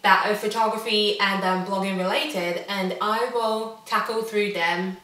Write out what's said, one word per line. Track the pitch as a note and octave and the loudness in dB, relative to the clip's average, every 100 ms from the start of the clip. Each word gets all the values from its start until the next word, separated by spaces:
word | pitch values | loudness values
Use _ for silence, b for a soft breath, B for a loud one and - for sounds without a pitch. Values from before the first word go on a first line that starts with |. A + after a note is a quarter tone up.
that | G3+ F3 G3 | 6 6 4
are | G#3 | 0
photography | G#3+ A3+ A3 A3 A#3 G#3+ G#3 G3+ | -2 2 0 0 0 2 2 2
and, | G3 F#3+ | 0 2
um, | F#3 F#3 F3+ | 0 0 0
blogging | F#3+ G3 F#3 | -2 -2 0
related, | F#3 C#4 D4+ A#3 F3 F3 - | 0 0 -2 -2 -2 -4 -4
and | G3+ F#3+ - | -4 -2 -2
I | G#3+ A3 B3 | -2 0 0
will | B3 A3 A3 A3 - - | 0 0 -2 -4 -10 -4
tackle | A3 A3 A3 | -2 0 -4
through | A3 G#3 G3+ | -2 -2 0
them | F3+ E3+ F3 F#3 F#3 | 0 0 0 -2 -6